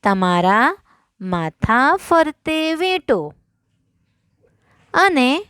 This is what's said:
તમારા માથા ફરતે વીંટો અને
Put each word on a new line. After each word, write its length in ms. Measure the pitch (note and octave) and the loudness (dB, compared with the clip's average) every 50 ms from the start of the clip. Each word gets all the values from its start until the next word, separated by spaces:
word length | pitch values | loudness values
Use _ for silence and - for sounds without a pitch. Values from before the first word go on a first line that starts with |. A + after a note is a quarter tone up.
| - | 0
તમારા 600 | G3+ G3 F#3+ F#3 F3+ F3 F3 F3 F#3 G3+ A3 B3 D#4 G4 - _ _ _ _ _ _ _ _ | 0 0 2 0 0 2 2 2 2 2 4 2 0 -2 -4 _ _ _ _ _ _ _ _
માથા 640 | F#3+ F#3 F3+ E3+ E3 D#3 - _ - - A3 B3 C4 D4 F4 G4 - | -8 -6 -6 -4 -4 -6 -6 _ -2 0 2 2 2 2 0 -2 -2
ફરતે 520 | - F4 E4 D#4+ D#4 - _ _ D#4 D#4 D#4+ D#4 D#4+ D#4+ | 0 2 2 2 0 -4 _ _ -6 -4 -4 -2 -4 -4
વીંટો 480 | D#4+ F4+ F#4 F#4 F4+ _ - B3 F3+ D3+ D3+ - _ _ _ _ _ _ _ _ _ _ _ _ _ _ _ _ _ _ _ _ _ _ _ _ _ _ _ _ _ _ _ - | -4 -2 -2 -2 -4 _ -2 -4 -4 -4 -10 -16 _ _ _ _ _ _ _ _ _ _ _ _ _ _ _ _ _ _ _ _ _ _ _ _ _ _ _ _ _ _ _ 0
અને 360 | - F#4 G4 F4 C4+ B3 B3 C#4 F4 G#4 | 2 2 2 2 2 2 2 0 -2 -6